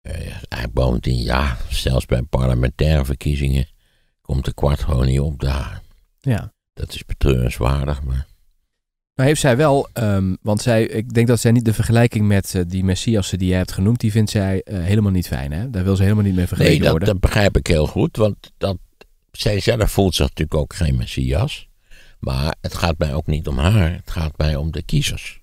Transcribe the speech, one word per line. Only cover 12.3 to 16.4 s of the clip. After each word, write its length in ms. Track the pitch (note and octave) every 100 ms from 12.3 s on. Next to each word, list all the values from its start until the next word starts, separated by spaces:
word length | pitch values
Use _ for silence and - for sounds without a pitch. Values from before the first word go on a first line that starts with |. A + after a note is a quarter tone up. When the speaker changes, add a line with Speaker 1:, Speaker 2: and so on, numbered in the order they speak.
| G2+ -
Speaker 2:
eh, 80 | F#2+ F2
die 180 | F#2
messiassen 540 | F#2 F2+ - A2+ F#2+ F#2
die 100 | F#2
jij 80 | F2+
hebt 140 | F#2
genoemd, 280 | - F#2+ B2
die 100 | A2+
vindt 200 | G#2+ G#2+
zij, 320 | A2 F#2+ F#2+
eh, 200 | - F#2+
helemaal 280 | E2+ G#2 G#2
niet 140 | F#2 E2+
fijn, 260 | C2 C#2
hè? 180 | D2+ B2+
Daar 140 | A2+
wil 120 | F#2 F#2+
ze 60 |
helemaal 220 | G2 G#2+
niet 100 | G2+
mee 120 | F#2